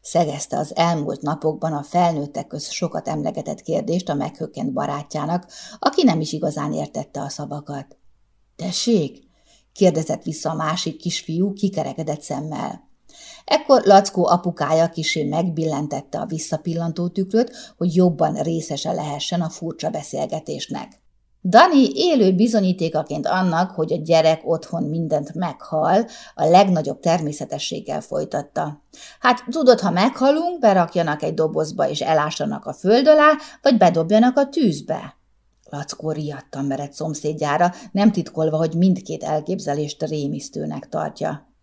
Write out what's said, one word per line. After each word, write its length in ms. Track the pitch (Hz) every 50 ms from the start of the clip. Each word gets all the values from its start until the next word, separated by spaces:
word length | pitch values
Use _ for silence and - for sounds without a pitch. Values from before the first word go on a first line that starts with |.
szegezte 560 | _ - - 165 170 151 143 143 - - - 139
az 180 | 151 - -
elmúlt 460 | - 170 170 170 156 147 151 - -
napokban 500 | - 147 156 - - 160 156 - - 160
a 100 | 151 147
felnőttek 640 | 143 - - 175 175 170 160 147 143 143 - - -
közt 240 | - - 156 - -
sokat 380 | - - 180 165 - 160 - -
emlegetett 520 | 151 151 147 156 - 156 147 156 151 -
kérdést 480 | _ - 165 165 - - 165 185 185 -
a 60 | -
meghökkent 580 | - - 160 - - 160 151 - - - -
barátjának, 760 | 131 131 147 147 143 147 147 _ - 151 147 156 175 180 - - - - - - - -
aki 240 | - 277 - -
nem 180 | 339 254 165 165
is 120 | 156 -
igazán 400 | - 147 160 151 147 156 143 143
értette 480 | 151 156 147 147 - - 147 - - 143
a 80 | 143 143
szavakat. 680 | - - 147 143 143 147 143 - 143 139 139 _ - _ _ - _ _ _ _ _ _ _ _ _
„Tessék?” 680 | - 165 185 180 - - 233 233 190 147 135 - - _ _ _ _ _ _ _ _ _ _
kérdezett 500 | _ - 196 180 156 160 156 - 156 -
vissza 280 | - 170 156 - - 156
a 40 | 160
másik 420 | 156 160 156 165 185 - 165 -
kisfiú 560 | - - 175 - - - - 160 170 190 202
kikerekedett 680 | 196 202 - 190 196 160 151 - - - 151 156 151 156
szemmel. 680 | - - 143 139 156 160 - - - - - - _ _ _ _ _ - - - - - - - _
Ekkor 380 | - - 311 - - 269 240 -
Lackó 420 | 190 196 190 190 - - 185 170
apukája 640 | - 170 180 - 180 165 - 147 139 160 160 165 170
kissé 360 | - 165 156 - - 160 143
megbillentette 960 | 147 151 160 180 180 160 160 160 160 151 139 151 143 139 139 - _ - 165
a 80 | 160
visszapillantó 840 | - 165 160 - - 165 156 - 175 165 165 165 170 160 - 175 175
tükröt, 440 | - 196 190 190 - 226 247 - - - - - _
hogy 180 | _ - 180 156
jobban 400 | 185 180 180 160 143 160 151 -
részese 580 | - - 165 165 165 156 - 147 143 - 165
lehessen 480 | 180 165 151 147 143 143 - - 175 175
a 80 | 165 165
furcsa 420 | - - 165 165 - - - 160
beszélgetésnek. 1120 | - 156 151 - - 143 - - - 156 - - 147 139 - - - - - - - _ _ _ _ _ _ _ _ _
Dani 460 | - 185 175 233 339 370 320 277 262 - 269
élő 400 | - 320 359 311 254 208 190 190
bizonyítékaként 920 | 180 220 226 226 214 190 185 180 - 165 160 - 156 156 - - 165 -
annak, 440 | - - 185 185 180 165 165 185 185
hogy 220 | - - 156 -
a 40 | -
gyerek 440 | 151 156 165 165 160 160 160 160 156 -
otthon 380 | - 170 156 - - - 170
mindent 520 | - 147 160 170 165 156 156 147 - - -
meghal, 720 | 160 185 165 139 - - - 160 156 151 156 180 208 233 226 - - - - _
a 100 | - 147
legnagyobb 560 | 156 170 190 202 196 180 156 156 139 - -
természetességgel 1000 | - 170 165 175 156 147 147 - 143 - 147 147 - - 147 147 - - 143 156
folytatta. 840 | - - - 151 156 151 - 147 - - _ - 156 151 147 - _ _ - - - - - _
„Hát 240 | - 247 240 - - -
tudod, 300 | 247 320 285 247 233 214
ha 100 | 190 185
meghalunk, 680 | 170 180 202 - - - 254 277 294 311 339 349 359 320
berakjanak 640 | 247 214 190 185 170 170 - 175 165 156 151 151
egy 120 | 151 156 160
dobozba 540 | 160 160 156 156 156 156 156 - - 147 135
és 120 | 147 147
elássanak 640 | - - 160 151 151 151 - - 147 143 143 139 -
a 80 | 143
föld 360 | - - - 185 214 254 269 302
alá, 220 | 302 302 294 302 302 294 - - - _
vagy 140 | - 269 254
bedobjanak 600 | 202 185 175 170 165 160 165 208 220 240 247 254
a 120 | 294 277 277
tűzbe.” 720 | - 339 277 196 147 147 - - 156 - - - - _ _ _ _ _ _ _ _ _ _ -
Lackó 400 | 147 143 147 - - - - 156
riadtan 540 | 156 151 151 147 143 135 - _ - 139 139
merett 280 | 139 135 139 143 143
szomszédjára, 800 | - - 156 160 151 - - 151 156 156 151 147 143 156 175 175 180 - - -
nem 200 | - 190 202 220
titkolva, 440 | - 180 - - - 160 160 165 156
hogy 180 | 156 165 160 160
mindkét 480 | 170 180 190 180 - - - 160 -
elképzelést 800 | - - 156 156 151 - 190 185 - 147 143 151 151 147 - _
rémisztőnek 840 | 160 151 156 151 143 143 147 147 - - - 160 151 151 151 143 - _
tartja. 640 | - 156 - 147 - - 156 160 156 147 _ _ _ _